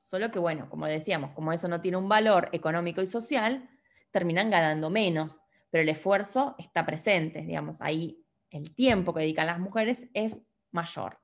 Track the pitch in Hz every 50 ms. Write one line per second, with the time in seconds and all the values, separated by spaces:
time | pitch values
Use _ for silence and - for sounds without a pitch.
0 | _ - - 190 214 233 220 196 175 170 160 151 123 - - 156 156 151 156 160
1 | 156 - 185 160 139 135 - - 160 156 160 170 - 175 170 170 170 185 175 185
2 | 190 196 214 214 220 220 208 180 170 - - 160 - 160 160 170 175 175 170 180
3 | 190 185 - 233 226 - 302 254 214 220 254 269 - - _ _ _ _ _ _
4 | _ _ _ 202 180 175 165 180 208 220 202 175 165 156 156 156 156 156 180 220
5 | 220 185 165 156 156 156 - - _ _ _ _ _ _ - 165 160 156 151 156
6 | - 190 196 196 202 - - 254 269 277 277 - 175 - _ 175 165 - 156 160
7 | - 220 202 175 160 160 160 156 156 160 165 156 151 151 160 - 156 151 156 160
8 | 165 160 - - _ _ _ _ _ _ - 151 147 160 - - 254 262 233 196
9 | 175 180 165 160 156 156 156 156 160 160 170 170 180 196 196 226 220 220 247 247
10 | - - _ 202 214 220 220 - _ _ _ _ _ _ - 175 165 165 - 156
11 | 98 90 87 _